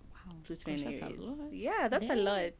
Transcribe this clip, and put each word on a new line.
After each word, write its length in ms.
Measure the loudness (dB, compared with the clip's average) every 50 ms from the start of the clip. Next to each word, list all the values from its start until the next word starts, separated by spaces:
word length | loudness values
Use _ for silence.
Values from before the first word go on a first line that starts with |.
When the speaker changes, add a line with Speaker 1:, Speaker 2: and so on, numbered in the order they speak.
| -16 -16 -16 -14 -14
Speaker 1:
wow. 80 | -14 -14 -12 -10
Speaker 2:
Pluto 180 | -10 -10 -6 -4
Speaker 1:
Gosh, 140 | -2 -2 -2
Speaker 2:
in 40 | -2
Speaker 1:
that's 180 | -2 -4 -4
a 20 | -6
Speaker 2:
Aries. 160 | -6 -6 -6 -6
Speaker 1:
lot. 280 | -6 -6 -6 -6 -8
Speaker 2:
Yeah, 360 | -6 -2 0 0 2 4 4 4
that's 160 | 4 4 4
a 100 | 4 4
Speaker 1:
Damn. 80 | 6 6
Speaker 2:
lot. 280 | 6 4 4 2 0 -2